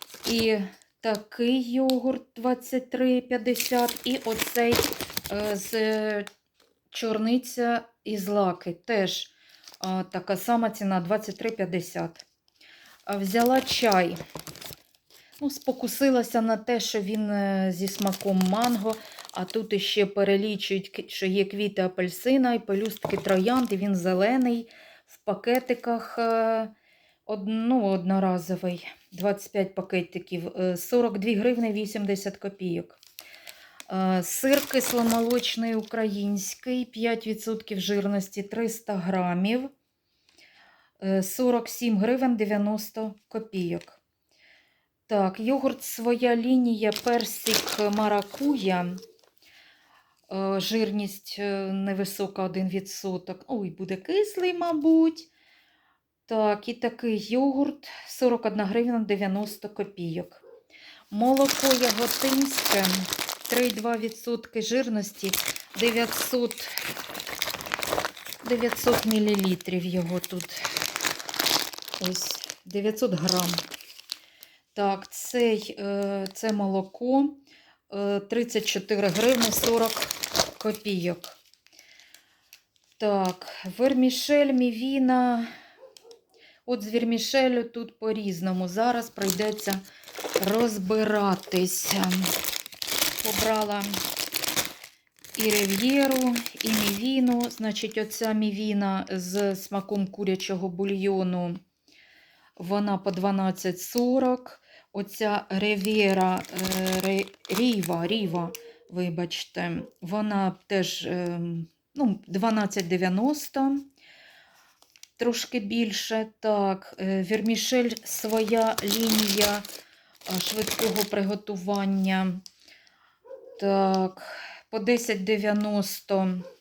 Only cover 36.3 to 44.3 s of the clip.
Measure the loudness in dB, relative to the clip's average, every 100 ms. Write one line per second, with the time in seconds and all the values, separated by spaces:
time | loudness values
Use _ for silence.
36.3 | -2 -4 -8 -4 -2 -4 -2 0 0 -2
37.3 | -6 -4 -6 -4 -4 0 0 2 0 -2
38.3 | -8 -6 -2 -2 -4 -4 -2 0 0 2
39.3 | 2 2 0 -2 _ _ _ _ _ _
40.3 | _ -20 _ -20 _ _ _ 0 0 0
41.3 | 0 2 2 0 -2 0 2 4 4 2
42.3 | 2 2 2 2 0 -4 -6 -8 -8 _
43.3 | -10 -6 -4 -2 -4 -8 _ _ _ _